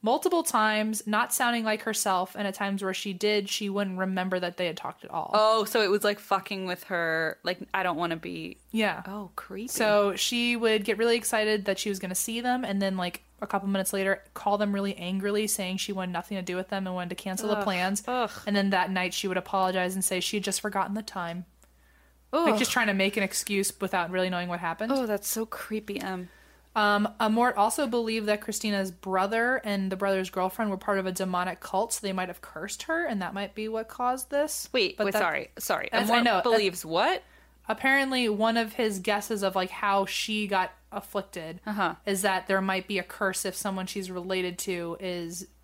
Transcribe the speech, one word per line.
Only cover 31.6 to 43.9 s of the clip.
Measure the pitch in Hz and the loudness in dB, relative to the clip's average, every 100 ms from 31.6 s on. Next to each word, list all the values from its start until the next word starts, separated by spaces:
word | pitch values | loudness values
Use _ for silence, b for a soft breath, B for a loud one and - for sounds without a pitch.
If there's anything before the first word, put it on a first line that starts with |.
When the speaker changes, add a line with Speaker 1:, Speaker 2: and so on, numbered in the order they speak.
Speaker 1:
cult, | - 190 220 | -4 -2 -2
so | - | -4
they | 202 | -4
might | 190 185 | -4 -4
have | 175 | -8
cursed | - - 190 - | -14 -12 -10 -10
her, | - 330 | -2 -2
and | 339 214 | 0 -2
that | 180 | -4
might | 190 202 | -4 -8
be | 202 214 | -6 -4
what | 220 226 | -4 -6
caused | - 247 254 - | -2 -2 -2 -2
this. | 285 302 - - | -2 0 -2 -2
Speaker 2:
Wait, | 262 190 - | 0 0 2
Speaker 1:
But | |
Speaker 2:
wait, | 208 | 0
Speaker 1:
that | 208 | 4
Speaker 2:
sorry, | 185 147 - - | 2 0 -4 -10
sorry. | - 165 - | -2 -2 0
Speaker 1:
That's, | 226 208 | 0 4
Speaker 2:
Amort | 240 | 4
Speaker 1:
I | |
know. | 240 196 | 6 4
Speaker 2:
believes | 202 226 202 175 | 4 4 4 0
what? | 156 160 247 370 - b b b - | -2 2 4 2 -4 b b b -6
Speaker 1:
Apparently, | 220 269 277 269 262 240 | -2 2 4 2 2 2
one | 208 220 226 | 4 4 2
of | 220 | 0
his | - 226 190 | 0 0 0
guesses | 180 208 208 214 | 0 0 0 0
of, | 196 | 0
like, | 190 185 | 0 -2
how | - 208 196 | -2 2 2
she | 196 - - 214 208 | 2 -2 -2 -2 0
got | 196 185 - _ | 0 0 -6 _
afflicted | 202 - 208 190 - 160 170 | -10 -6 -6 -6 -8 -10 -10
Speaker 2:
Uh-huh. | - 208 180 - - | -6 0 0 -2 -2
Speaker 1:
is | 196 | 0
that | 196 185 180 | 2 0 2
there | 190 | 0
might | 190 190 185 | 2 -2 -2
be | 196 | -4
a | |
curse | 180 - 196 185 | -4 -2 -2 0
if | 196 | -4
someone | 180 208 190 | -4 -4 -4
she's | 185 | -6